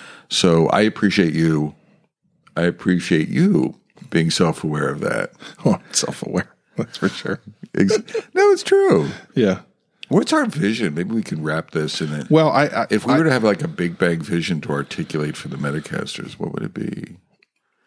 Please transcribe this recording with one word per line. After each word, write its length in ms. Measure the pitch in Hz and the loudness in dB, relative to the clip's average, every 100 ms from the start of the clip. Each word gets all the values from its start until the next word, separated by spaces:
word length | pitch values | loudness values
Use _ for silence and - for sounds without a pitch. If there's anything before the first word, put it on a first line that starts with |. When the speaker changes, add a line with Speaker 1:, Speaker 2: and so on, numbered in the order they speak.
| - - - | -20 -20 -6
Speaker 1:
So 400 | - 90 82 80 | 2 4 4 4
I 140 | 98 | 4
appreciate 520 | 107 - 101 98 85 | 2 2 2 2 2
you. 400 | 80 82 76 76 - _ _ _ _ _ _ _ 85 | 2 2 2 -2 -8 _ _ _ _ _ _ _ -2
I 60 | |
appreciate 680 | 87 - 101 90 - 82 78 | -2 0 0 0 2 0 2
you 460 | - 196 185 - - _ - - | 2 2 2 0 -4 _ -20 -4
being 180 | 170 165 | 0 2
self-aware 600 | - 82 - 78 76 69 | 2 0 0 -4 -2 -2
of 100 | 73 | -2
that. 320 | - 52 - - - | -4 -4 -6 -10 -20
Speaker 2:
<laughs> 180 | - | -2
Oh, 80 | - | 0
I'm 200 | 180 - | 0 -2
self-aware. 600 | - - - - - - _ _ - | -4 -4 -6 -4 -4 -4 _ _ -8
That's 200 | 110 - | -8 -4
for 120 | 98 | -4
sure. 320 | - - - - - - | -4 -6 -8 -10 -20 -4
Speaker 1:
Ex-, 220 | - 196 427 - 453 - | 0 2 2 -2 -8 -2
no, 160 | 370 415 | 4 4
it's 120 | 359 | 4
true. 460 | - 392 392 165 101 - - | 4 4 6 4 0 -6 -6
Speaker 2:
Yeah. 260 | 131 104 92 - _ _ _ - | 0 2 0 -8 _ _ _ 0
Speaker 1:
What's 240 | 196 - | 2 2
our 120 | 311 | 2
vision? 480 | 240 156 101 113 82 | 0 0 -2 0 -2
Maybe 200 | 73 95 | -2 -4
we 80 | 113 | -4
can 180 | - 78 | -4 -6
wrap 300 | 76 80 - | -4 -4 -4
this 300 | 80 76 - | -4 -4 -4
in 100 | 78 | -6
it. 160 | 73 - | -4 2
Speaker 2:
Well, 200 | 156 156 | 4 4
I, 140 | 127 | 4
I, 220 | 147 113 - | 2 0 0
Speaker 1:
If 160 | 107 120 | 0 2
we 60 | |
Speaker 2:
I 40 | 143 | 2
Speaker 1:
were 60 | |
to 80 | 160 | 4
have, 120 | 127 | 4
like, 180 | 110 92 | 2 2
a 40 | 82 | -2
big 300 | 78 87 85 | -4 -4 0
bang 240 | 87 82 | 0 0
vision 400 | 73 85 80 78 | -2 -4 -2 -4
to 80 | - | -4
articulate 640 | 71 71 - 78 78 76 - | -6 -6 -8 -6 -4 -4 -6
for 100 | 73 | -10
the 100 | 71 | -8
Metacasters, 760 | 71 76 - - - - - | -6 -6 -6 -8 -8 -10 -12
what 200 | - - | -10 -8
would 100 | - | -6
it 100 | 110 | -8
be? 420 | - - - - - _ _ _ _ _ _ | -8 -8 -8 -12 -16 _ _ _ _ _ _